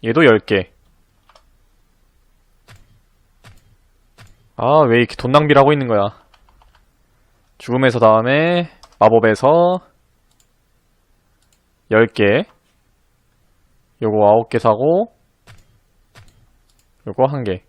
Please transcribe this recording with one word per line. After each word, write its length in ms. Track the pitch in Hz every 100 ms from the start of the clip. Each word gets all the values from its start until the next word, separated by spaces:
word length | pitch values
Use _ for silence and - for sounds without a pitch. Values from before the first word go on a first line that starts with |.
얘도 200 | 113 120
열 160 | 151 110
개. 320 | - 101 90 _ _ _ _ _ _ _ _ _ _ _ _ _ _ _ _ _ _ _ _ - _ _ _ _ _ _ - - _ _ _ _ _ _ - _ _ -
아, 240 | 117 151
왜 160 | 139 117
이렇게 180 | 120
돈 160 | - 127
낭비를 300 | 143 151 139
하고 120 | 139
있는 140 | 147 127
거야? 340 | 107 101 - _ _ _ _ _ _ _ _ _ _ _ _ _ _
죽음의 320 | - 123 131
서 100 | 120
다음에 680 | 113 110 120 143 165 175 170 _ _ _
마법의 380 | 107 113 110 107
서 440 | 131 165 175 180 _ _ _ _ _ _ _ _ _ _ _ _ _ _ _ _ _ _ _ _ _
열 140 | 110 117
개. 180 | - 104 117 208 _ _ _ _ _ _ _ _ _ _ _ _ _ _ _
요거 260 | 110 107 104
아홉 220 | 110 117
개 100 | 120
사고, 560 | 120 107 139 175 233 _ _ _ _ - _ _ _ _ _ _ - _ _ _ _ _ _ _ -
요거 200 | 101 135
한 180 | 143
개. 180 | 113 92